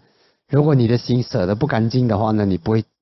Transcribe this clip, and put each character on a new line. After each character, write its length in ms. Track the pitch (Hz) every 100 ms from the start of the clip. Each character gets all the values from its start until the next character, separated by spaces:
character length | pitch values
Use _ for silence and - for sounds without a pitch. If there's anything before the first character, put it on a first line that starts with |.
| _ _ _ _ _
如 160 | 139
果 100 | 151
你 140 | 135 113
的 100 | 120
心 240 | - 123
舍 240 | 120 117 90
得 80 |
不 140 | 107 143
干 240 | 113 113
净 160 | 127 123
的 100 | 101
话 140 | 110
呢， 140 | 107 101
你 120 | 90
不 140 | -
会， 120 | 110 - _